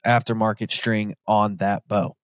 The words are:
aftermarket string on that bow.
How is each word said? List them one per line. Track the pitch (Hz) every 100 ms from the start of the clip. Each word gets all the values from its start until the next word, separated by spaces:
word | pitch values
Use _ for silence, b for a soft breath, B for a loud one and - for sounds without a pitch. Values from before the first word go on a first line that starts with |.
aftermarket | 120 120 - 113 110 107 110
string | - 117 110 104 - -
on | 107 104 92
that | 98 101 _
bow. | 104 87 -